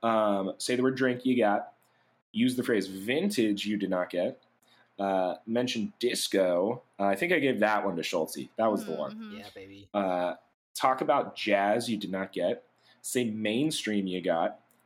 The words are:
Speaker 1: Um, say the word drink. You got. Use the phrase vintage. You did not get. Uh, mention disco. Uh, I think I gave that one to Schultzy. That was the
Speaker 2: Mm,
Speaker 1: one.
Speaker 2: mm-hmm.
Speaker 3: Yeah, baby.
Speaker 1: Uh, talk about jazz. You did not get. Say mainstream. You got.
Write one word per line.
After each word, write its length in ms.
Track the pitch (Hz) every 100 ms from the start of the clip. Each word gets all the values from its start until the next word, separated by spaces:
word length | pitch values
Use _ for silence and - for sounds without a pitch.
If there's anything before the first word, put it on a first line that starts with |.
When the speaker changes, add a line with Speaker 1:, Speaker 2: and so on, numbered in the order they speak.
Speaker 1:
Um, 500 | 113 113 107 101 95 -
say 180 | - 123
the 80 |
word 120 | 127 131
drink. 300 | 131 123 131
You 120 | 123
got. 360 | 107 101 - - _ _ _ _ _
Use 220 | 110 123 123
the 80 |
phrase 240 | 120 113 95
vintage. 800 | 95 101 139 196 202 110 101 101
You 120 | 104
did 120 | 98
not 200 | 92 90
get. 320 | 90 92 - _ _ _ _ _ -
Uh, 360 | 98 95 92 85 -
mention 440 | 117 127 117 104 -
disco. 840 | 120 92 - 101 92 87 98 127 - _
Uh, 60 | 98
I 100 | 98
think 160 | 175
I 60 | 175
gave 200 | 139 110
that 220 | 107 107 95
one 100 | 87
to 60 |
Schultzy. 480 | 76 90 78 73 67 -
That 140 | 110
was 140 | 107 104
the 60 |
Speaker 2:
Mm, 40 | 76
Speaker 1:
one. 140 | 71
Speaker 2:
mm-hmm. 240 | 123 226 -
Speaker 3:
Yeah, 100 | - -
baby. 340 | 95 98 101
Speaker 1:
Uh, 420 | - 98 90 90 90 _ _ _ -
talk 260 | 135 131
about 340 | 151 143 98 -
jazz. 540 | - 101 101 110 120
You 80 | 110
did 140 | 90
not 200 | 95 95
get. 320 | - 87 120 - _ _ _
Say 220 | - 127 120
mainstream. 800 | 107 107 113 151 151 - 104 95
You 140 | 92
got. 380 | 90 82 90 - _ _